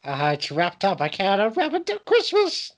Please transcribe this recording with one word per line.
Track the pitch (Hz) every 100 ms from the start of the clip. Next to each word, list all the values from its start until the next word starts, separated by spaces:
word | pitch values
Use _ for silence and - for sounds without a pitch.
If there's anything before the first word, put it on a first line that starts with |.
Uh, | 143 139 147
it's | 147 -
wrapped | 143 175 -
up. | 196 170
I | 147
can't | - 196 196
unwrap | 214 226 311
it | 320 349
till | 415
Christmas. | - 466 - 392 392 - -